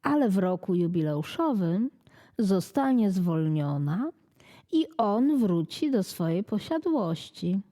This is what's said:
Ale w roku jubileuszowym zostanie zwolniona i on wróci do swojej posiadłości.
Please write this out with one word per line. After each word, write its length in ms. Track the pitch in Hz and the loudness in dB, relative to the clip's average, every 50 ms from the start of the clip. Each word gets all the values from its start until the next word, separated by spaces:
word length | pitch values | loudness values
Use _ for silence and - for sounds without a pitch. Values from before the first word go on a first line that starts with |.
Ale 260 | - 285 294 294 277 220 | 0 0 2 2 2 2
w 100 | 185 196 | 2 2
roku 360 | 185 180 185 175 - - 185 | 2 0 0 -2 -2 -2 0
jubileuszowym 1160 | 175 175 165 175 170 156 151 151 147 160 - - - 330 320 254 202 180 165 170 202 233 277 _ _ _ - - - - - _ - | 2 2 0 0 0 0 0 -2 -2 -4 -6 -4 -2 0 0 2 0 0 0 0 0 -2 -2 _ _ _ -20 -20 -20 -20 -14 _ -2
zostanie 720 | 226 190 196 185 170 - - 285 269 269 262 240 220 202 | 0 2 2 0 0 -2 -2 -2 0 2 2 2 2 2
zwolniona 1000 | 180 190 175 175 160 160 160 156 156 156 147 143 143 143 143 143 156 190 262 330 - _ _ _ _ _ - - - - _ _ | 2 0 0 0 2 2 2 2 0 0 0 -2 -2 -2 -2 -2 -2 -2 -4 -6 -8 _ _ _ _ _ -20 -20 -20 -20 _ _
i 140 | - 311 320 - - - | -2 -2 -2 -2 -2 -2
on 400 | - 208 202 226 254 285 302 269 | 0 0 2 2 2 2 2 2
wróci 520 | 233 196 175 170 160 - - - 320 302 | 2 2 2 2 0 -2 -4 -4 -2 0
do 120 | 269 214 | 0 0
swojej 420 | 180 - - - 180 165 165 180 208 | 0 -2 -4 -4 -2 0 0 -2 -2
posiadłości. 1160 | - 220 214 - - 320 330 311 359 320 277 202 165 165 - - - _ - - 175 185 196 196 _ | -2 -4 -6 -4 -2 -4 -2 0 0 0 0 0 -2 -4 -6 -8 -16 _ -6 -4 -2 -2 -2 -4 _